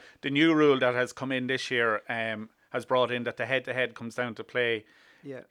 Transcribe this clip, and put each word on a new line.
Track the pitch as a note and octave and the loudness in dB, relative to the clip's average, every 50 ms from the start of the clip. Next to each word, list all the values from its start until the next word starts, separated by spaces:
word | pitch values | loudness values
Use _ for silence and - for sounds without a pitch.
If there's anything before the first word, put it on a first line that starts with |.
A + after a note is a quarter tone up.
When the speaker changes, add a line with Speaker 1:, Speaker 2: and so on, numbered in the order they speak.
| - - - _ | -12 -20 -20 _
Speaker 1:
the | - C3+ | -6 -2
new | C#3 C#3+ D#3+ E3 D#3+ | 2 4 4 6 6
rule | D#3 D3+ D3 C3+ C3 | 6 6 6 6 6
that | B2+ B2 B2 | 4 2 2
has | B2 B2+ B2 | 2 -2 -2
come | - - C3+ C3+ C3 | -4 -8 -6 -4 -4
in | B2+ B2+ | -4 -2
this | B2 C3 B2+ - - | -2 -4 -4 -2 -2
year, | C3 A#2+ A#2 A2+ G#2+ G#2 - | 0 2 2 2 0 -2 -4
um, | - A#2+ A#2 A2+ A2+ A2 G#2+ A2 A2 _ _ _ - | -6 -6 -4 -4 -4 -6 -8 -10 -14 _ _ _ -8
has | - B2+ A2+ | -8 -6 -2
brought | - C3 B2+ B2 A#2 | 0 2 2 2 2
in | B2 A#2+ A#2+ | 0 -4 -4
that | A#2+ - | -6 -4
the | - A#2 | -4 -4
head-to-head | A#2 C3+ C3 B2 C3 B2 B2+ B2+ A2+ A2 | -2 -2 -2 -2 -4 -4 -2 -4 -4 -4
comes | - A#2 A#2 - | -10 -12 -10 -6
down | - B2 A#2+ G#2+ | -6 -6 -6 -6
to | - A2 | -10 -12
play | - - B2 A#2+ A#2 A2+ G#2+ - _ _ _ _ _ _ _ - | -6 -4 -2 0 0 -2 -4 -6 _ _ _ _ _ _ _ -16
Speaker 2:
Yeah. | C#3 C3+ A#2+ - _ | -16 -16 -16 -16 _